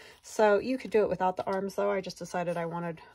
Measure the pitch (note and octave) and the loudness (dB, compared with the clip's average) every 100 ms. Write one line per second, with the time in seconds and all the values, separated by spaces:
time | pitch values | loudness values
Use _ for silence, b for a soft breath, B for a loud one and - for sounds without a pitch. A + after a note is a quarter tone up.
0 | B B - - G#3+ G3+ A#3+ C4 G3 A3 | B B -6 4 6 6 2 -4 0 2
1 | G3 E3+ F#3 F#3 - F#3+ G3 G3+ G3+ G3 | 2 2 0 0 -4 -4 -4 -2 -2 -2
2 | F#3 - F3 F3+ F3 E3+ E3 E3+ E3+ D#3+ | -6 -10 -6 -4 -2 -2 -4 -4 -6 -8
3 | - | -16